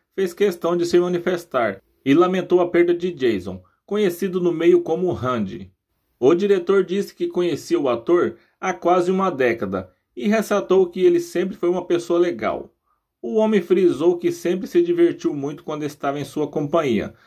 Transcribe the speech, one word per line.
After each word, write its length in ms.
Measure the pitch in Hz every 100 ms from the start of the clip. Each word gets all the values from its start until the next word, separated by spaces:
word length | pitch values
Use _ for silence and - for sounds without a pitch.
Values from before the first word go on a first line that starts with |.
| _
fez 200 | - 190
questão 420 | 175 202 175 170 175
de 100 | 170
se 140 | 175
manifestar 800 | 180 175 180 175 - 131 110 98 _ _
e 100 | 131
lamentou 460 | 147 180 185 - 175
a 80 | 170
perda 260 | 170 175
de 200 | 170 185
Jason, 500 | 151 123 101 92 92 _ _ -
conhecido 560 | 202 202 - 196 180
no 100 | 175
meio 300 | 160 165 175
como 320 | 156 170 180
Randy. 580 | 104 127 120 95 90 95 _ _ _ _ -
O 160 | 123 175
diretor 480 | 202 196 175 196
disse 320 | 175 196 185 -
que 120 | 175
conhecia 520 | 180 175 139 - 175
o 80 | 135
ator 480 | 120 - 175 139 - _ -
há 140 | 190
quase 360 | 180 170 180 175
uma 200 | 190 190
década 600 | 135 123 117 98 95 - _ _
e 140 | - 208
ressaltou 580 | 220 208 202 - 185 175
que 120 | 185
ele 220 | 180 170
sempre 340 | - 175 190 -
foi 140 | 175
uma 160 | 180 175
pessoa 340 | 170 - 170
legal. 540 | 175 113 101 73 - _ _ _ _ _
O 140 | 233 220
homem 260 | 214 214
frisou 560 | 170 190 180 131 170 175
que 160 | 170
sempre 340 | 170 170 190 220
se 140 | 180
divertiu 520 | 175 170 170 147 165
muito 300 | 147 139 151
quando 200 | - 151
estava 360 | 151 - 143 143
em 60 | 139
sua 200 | 151 147
companhia, 680 | 156 147 170 147 104 73 -